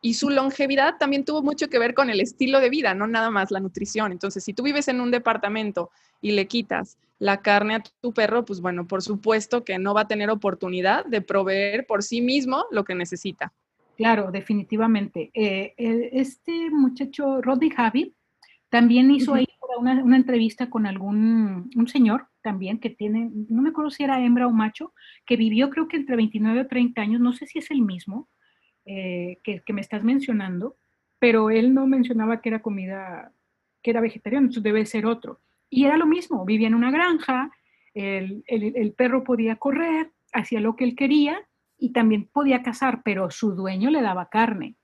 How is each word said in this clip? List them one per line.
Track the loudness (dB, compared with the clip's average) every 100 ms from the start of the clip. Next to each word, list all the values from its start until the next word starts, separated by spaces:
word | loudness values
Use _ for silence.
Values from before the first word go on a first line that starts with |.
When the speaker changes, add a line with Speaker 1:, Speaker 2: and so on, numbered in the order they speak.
Speaker 1:
Y | -2
su | -2 0
longevidad | 2 0 -2 0 2 2 2
también | 0 0 -2
tuvo | -2
mucho | -2 -2 -2
que | 0
ver | 0
con | 2 0
el | 0
estilo | -2 -2 2 4
de | 4
vida, | 2 -2
no | -2 -2
nada | 0 0
más | 0 -2
la | -4
nutrición. | -6 -8 -8 -4 -4
Entonces, | -4 -8 -8
si | -10
tú | -4
vives | -2 -2 -2
en | -2
un | 0
departamento | 0 0 -2 -2 -4 -4 -4 -8 _ _ _
y | -2
le | 0 0
quitas | -4 -4 -6 -6 _ _ _
la | -2 0
carne | 2 2 2
a | -4 -6 _
tu | -6
perro, | 0 0 0 -4
pues | -6
bueno, | -4 -4 -4
por | -6
supuesto | -4 -4 0 0 0 -4
que | -2 -4
no | 0
va | 0
a | 0
tener | 0 -2
oportunidad | 0 -2 -4 -6 -2 0 0
de | 0 -4
proveer | 0 -2 0 0 0 -2 -2
por | -4
sí | -2 -2
mismo | 0 0 0 -2 -2
lo | -4
que | -4
necesita. | -6 -6 -8 -10 -8 -12 _ _ _ _
Speaker 2:
Claro, | _ 2 2 0
definitivamente. | -6 -2 -4 -2 -2 2 2 0 -8 -8
Eh, | -2 -2 -2 -6 -6
el, | -2 -2 -2
este | -2 -2 -6 -8 -4 -2
muchacho, | 2 2 2 -8 -4 -2 0
Rodney | 0 2 2
Javid, | 2 0 0 -4 _ _ _ _ _ _
también | 4 6 8 8
hizo | 6 4
Speaker 1:
Ujú. | 2
Speaker 2:
ahí | 0 _ -10 -2
una, | 0 2
una | 6 6
entrevista | 6 2 0 -2 -6
con | -2 -2
algún, | -2 -2 0 4 4 2 -2 -6 -2
un | 0
señor | 4 4 4 -4 _
también | -6 -6 -4 -6
que | -6
tiene, | -6 -4 -2 -4 -8 -2
no | 0
me | 2
acuerdo | 0 -6
si | -4
era | -2 0
hembra | 4 4 4
o |
macho, | 2 0 -4 -16 _ -20 -20 -2
que | 0
vivió | 2 2 0
creo | 0 -4
que | -4
entre | -2 0
veintinueve | 0 0 0 0
o | -2
treinta | 0 0 0
años, | -2 2
no | 2
sé | 0 -8
si | -10
es | -4
el | 0
mismo, | 0 -2 -10 -12 -12 _ _ _ _ _ -14
eh, | -10 -6 -6 -8 -8
que, | -10 -10
que | -6
me | -8
estás | -6 -4
mencionando, | 0 0 0 -4 -2 -6 -8 -12 _ _ _ _
pero | 4 4 4
él | 4 4
no | 4 4
mencionaba | 2 2 0 0 -2
que | -2
era | -4
comida, | -4 -6 -8 -10 -12 -14 -18 _ _ _ _ _
que | -2
era | 0
vegetariano, | 0 -4 -4 2 2
entonces | 2
debe | 0 0 0
ser | -2 -2
otro. | -2 -8 -18 _ _ _
Y | 2
era | 4 4
lo | 4
mismo, | 2 0 -4
vivía | 0 2 2
en |
una | 2 2
granja, | 2 2 0 0 -2 -4 _ _ _ _
el, | -8 -6 -4 -6 -10 -4
el, | -2 -2 -2
el | -4
perro | 0 0 0
podía | 0 0 0 -2
correr, | -2 -2 0 -2 -4 _ _
hacía | -6 -4 -2
lo | -2 0
que |
él | -2 0
quería | 2 2 2 -2 -10 _ _ _
y | -4
también | 2 2 2 -2
podía | -2 2 0
cazar, | -2 -4 -2 -2
pero | -4 -4 -4
su | -4 -4
dueño | -2 -6 -2 0
le | 2
daba | 0 -2 -4
carne. | 0 0 -2 -10 -14